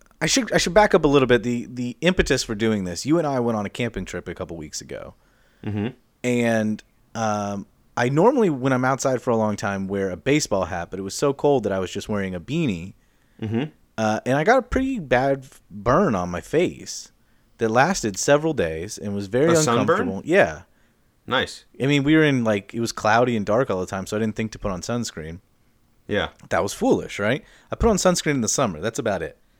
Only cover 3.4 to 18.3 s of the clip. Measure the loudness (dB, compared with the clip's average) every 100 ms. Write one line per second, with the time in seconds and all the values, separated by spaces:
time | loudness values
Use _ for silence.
3.4 | 0 -2 -4 -4 -4 -4 -8 -10 -10 -10
4.4 | -10 -10 -12 -12 -12 -14 -14 -20 _ _
5.4 | _ _ -6 -4 -4 -6 _ -6 -2 0
6.4 | 2 2 0 -4 _ _ _ -4 -2 -2
7.4 | -4 -8 -12 _ _ -2 0 4 4 4
8.4 | 2 0 0 2 0 0 0 0 0 2
9.4 | 0 -2 -4 -4 -4 -2 -4 -4 0 0
10.4 | 2 -2 -2 -4 -8 -8 -8 -2 -2 2
11.4 | 2 2 0 -2 -4 -6 -4 -4 -4 -6
12.4 | -6 -2 -2 -4 -8 -16 _ _ _ -10
13.4 | -4 -4 -4 _ _ -2 -2 0 0 0
14.4 | 4 2 2 -2 -2 -6 0 0 2 -2
15.4 | -6 -20 _ -4 2 4 4 0 -2 -6
16.4 | -2 0 0 -4 -14 -14 -16 _ _ _
17.4 | _ -4 0 4 4 2 -4 -2 2